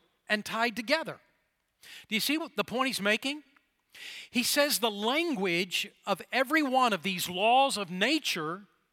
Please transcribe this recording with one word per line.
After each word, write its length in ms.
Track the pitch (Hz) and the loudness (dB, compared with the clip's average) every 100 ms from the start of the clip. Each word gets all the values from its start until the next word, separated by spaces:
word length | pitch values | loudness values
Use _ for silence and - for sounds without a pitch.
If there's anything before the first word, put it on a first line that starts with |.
| _ _ - | _ _ -4
and 160 | 214 | -4
tied 300 | - 220 233 208 | -2 -2 -2 -2
together." 440 | 214 311 233 131 _ _ _ _ _ _ - - - | 0 0 0 -12 _ _ _ _ _ _ -20 -20 -4
Do 60 | |
you 60 | 214 | -2
see 180 | - 320 | 0 -2
what 180 | 320 - | -2 -4
the 80 | |
point 240 | - 233 262 | -2 -2 -2
he's 120 | 202 | 0
making? 440 | 202 226 269 294 - _ _ _ _ - - - - | 0 0 -2 -6 -12 _ _ _ _ -18 -16 -16 -6
He 120 | 247 | -2
says 360 | 233 190 190 185 | 0 2 2 2
the 120 | 226 | 0
language 960 | 202 220 294 339 214 190 170 185 - - - - | 0 0 0 0 0 0 0 0 -4 -6 -8 -4
of 140 | 190 - | -4 -2
every 300 | 233 262 311 | -2 2 2
one 300 | 277 254 247 | 2 4 4
of 100 | 185 | 2
these 260 | 190 180 170 | -2 -4 -4
laws 480 | 180 220 254 269 208 | 0 4 6 4 2
of 140 | 190 | -4
nature 760 | 180 220 311 - 180 151 185 208 _ _ | 0 2 2 0 -4 -4 -8 -14 _ _